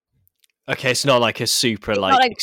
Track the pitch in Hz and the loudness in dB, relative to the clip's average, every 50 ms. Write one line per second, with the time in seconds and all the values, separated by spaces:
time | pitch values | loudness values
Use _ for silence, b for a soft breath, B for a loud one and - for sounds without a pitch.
0 | _ _ _ _ _ _ _ _ _ _ _ _ _ - 135 - - 127 123 - | _ _ _ _ _ _ _ _ _ _ _ _ _ -8 -8 -4 -2 -2 -2 0
1 | - 139 131 123 120 110 104 - 123 - - - - 120 110 101 - - 107 101 | 2 2 2 4 2 0 0 -2 -4 -2 -2 0 0 -2 -2 -4 -4 -4 -2 -2
2 | 98 - 208 247 262 240 202 - | 2 2 2 2 2 0 -2 -6